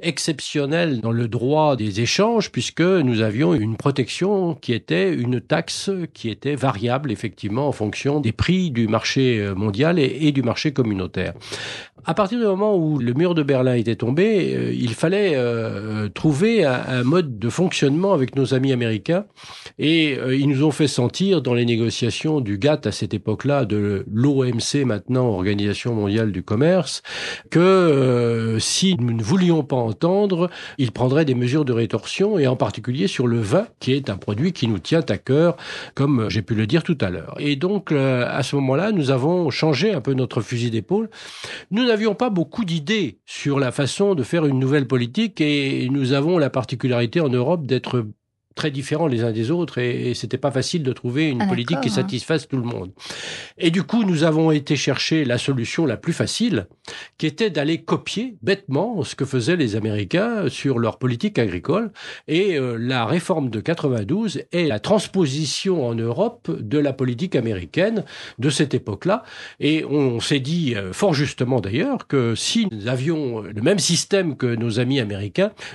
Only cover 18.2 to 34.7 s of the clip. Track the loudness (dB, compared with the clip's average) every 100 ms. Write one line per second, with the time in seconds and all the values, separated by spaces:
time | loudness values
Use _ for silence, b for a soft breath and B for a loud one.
18.2 | 2 0 2 2 2 2 0 0 0 -2
19.2 | -2 B B B B -2 2 4 2 0
20.2 | 0 2 2 4 2 2 2 2 0 0
21.2 | 2 2 2 2 2 2 0 0 -2 -2
22.2 | 0 0 -2 0 2 2 0 -4 -4 -4
23.2 | -2 -2 0 0 0 0 0 -2 -2 0
24.2 | 2 2 2 -2 -2 0 0 -2 -2 0
25.2 | 2 2 0 0 0 -2 -2 0 0 2
26.2 | 0 -2 -2 2 4 2 0 -8 B B
27.2 | B B -2 4 6 6 6 4 4 4
28.2 | 2 0 0 0 0 2 2 2 0 0
29.2 | 2 4 4 4 2 0 0 0 2 2
30.2 | 2 0 -2 B B -2 -2 0 2 4
31.2 | 2 2 2 2 2 0 0 -2 -4 -2
32.2 | 0 2 2 2 -2 -2 -4 -2 -2 0
33.2 | 0 0 2 0 0 _ -2 -2 -2 -6
34.2 | -4 -2 -2 0 -2